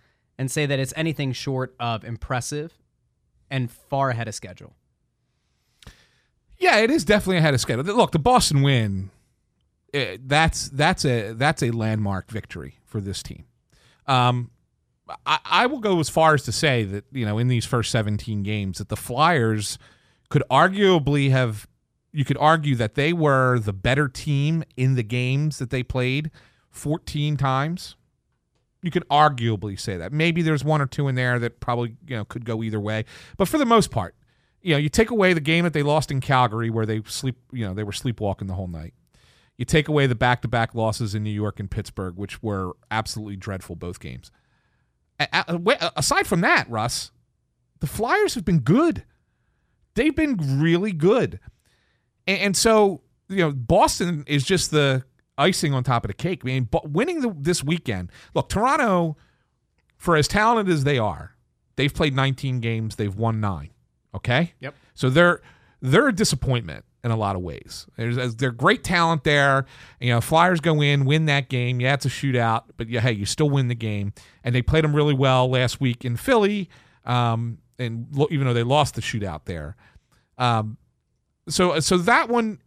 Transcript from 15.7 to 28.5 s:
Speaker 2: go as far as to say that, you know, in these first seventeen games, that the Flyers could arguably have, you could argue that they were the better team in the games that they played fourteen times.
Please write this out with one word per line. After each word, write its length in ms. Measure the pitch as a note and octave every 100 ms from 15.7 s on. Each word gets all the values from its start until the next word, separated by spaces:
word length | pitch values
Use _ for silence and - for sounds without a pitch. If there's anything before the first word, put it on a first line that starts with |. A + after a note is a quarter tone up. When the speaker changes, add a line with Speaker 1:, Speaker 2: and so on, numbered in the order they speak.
| C#4+
Speaker 2:
go 200 | G#3+ F3
as 80 | D3
far 240 | E3+ D#3+
as 100 | D3
to 80 | B2
say 320 | - D#3 B2
that, 220 | G2+ G2+ -
you 140 | C3+ G#2+
know, 120 | G#2+
in 100 | B2
these 180 | B2 -
first 260 | B2 G#2+
seventeen 520 | A#2 G#2 G#2 - G#2
games, 360 | G2 G#2+ F#2+ F2
that 100 | G2+
the 80 | G#2
Flyers 800 | - B2 D#3+ D#3+ A2+ G#2+ G2+ - _ _ _ _ -
could 140 | C#3+ -
arguably 800 | C3+ F3+ G3 G3 F3 C#3 C#3+ C#3
have, 360 | C3 B2 G#2 - _ _ _ _
you 140 | D3 C3+
could 120 | C#3
argue 380 | D3+ E3 D3 B2
that 200 | A2 -
they 180 | D3
were 440 | E3+ D3+ C3+ C3 B2
the 140 | G#2+
better 380 | F#2+ A#2 C3+ C#3
team 560 | - D3+ C#3 D3 E3 - -
in 200 | C3 B2+
the 80 |
games 560 | G#2+ B2 B2+ C#3 D3+ C#3
that 100 | B2
they 120 | C3
played 480 | B2 C3 B2+ C3+ D#3 - _ _ _
fourteen 680 | - C#3+ D#3+ - D3+ D3 C#3+
times. 580 | C3+ C3 D3+ F3+ - - _ _ _ _ _